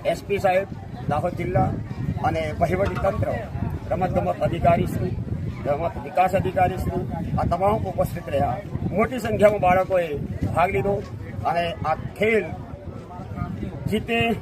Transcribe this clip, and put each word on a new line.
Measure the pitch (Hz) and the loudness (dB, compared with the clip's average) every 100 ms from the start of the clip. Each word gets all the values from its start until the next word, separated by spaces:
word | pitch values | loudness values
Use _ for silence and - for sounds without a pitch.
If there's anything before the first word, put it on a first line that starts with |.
એસ | - 165 | -2 -4
પી | - 196 | -2 2
સાહેબ | 196 180 196 - - - - | 4 2 0 -8 -10 -8 -2
દાહોદ | 147 175 | 0 -2
જિલ્લા | 170 175 190 185 - - - - - | -4 0 2 2 0 -6 -4 -4 0
અને | 147 160 156 151 | 0 0 -2 0
વહીવટી | 165 180 196 180 | 0 2 0 2
તંત્ર, | 196 202 - - 196 - - - - | 0 0 -2 -2 -6 -4 -4 -4 -4
રમતગમત | 165 185 180 175 175 | 0 2 2 0 0
અધિકારી | 151 165 170 170 - | 0 4 4 4 2
શ્રી, | - - - - - - - 131 | 0 -2 -4 -4 -4 -4 -4 -2
રમત | 147 165 - | 0 -2 -4
વિકાસ | 143 180 185 | -2 2 4
અધિકારી | 185 180 185 180 185 | 4 2 4 2 2
શ્રી, | - 175 - - - - | -2 -2 -2 -4 -2 0
આ | |
તમામ | 156 180 196 214 190 | 2 2 2 2 0
ઉપસ્થિત | 180 175 175 165 | 0 0 -2 -2
રહ્યા. | 143 139 123 - - - | 0 0 -2 -6 -4 -2
મોટી | 175 226 254 | 2 2 0
સંખ્યામાં | 226 208 208 208 | -2 4 6 6
બાળકોએ | 185 185 185 185 165 143 - - - | 4 4 4 2 2 -4 -4 -4 0
ભાગ | 160 185 | 2 2
લીધો | 196 151 143 - - - - | 2 0 -2 -4 -12 -10 -4
અને | - 170 170 160 | -2 0 -2 -2
આ | 156 | -2
ખેલ | 160 - - 214 220 165 - - - - - - - - - - - - - - | -2 -4 0 2 4 0 -8 -10 -12 -12 -12 -12 -12 -10 -6 -6 -6 -8 -6 -2
જીતે | 214 226 233 233 226 | -2 0 0 2 0